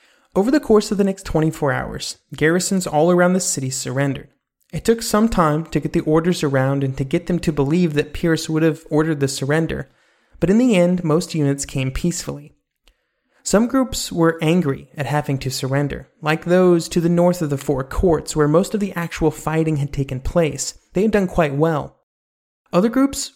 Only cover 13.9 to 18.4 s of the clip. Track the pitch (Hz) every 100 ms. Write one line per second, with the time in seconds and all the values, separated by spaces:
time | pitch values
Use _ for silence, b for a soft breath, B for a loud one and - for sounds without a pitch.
13.9 | - - 175 165 165 156 175 151 135 143
14.9 | - 131 147 147 135 131 - 131 139 143
15.9 | - - _ 151 160 170 180 185 175 160
16.9 | - 170 175 175 180 151 143 - 135 135
17.9 | - 185 151 - 156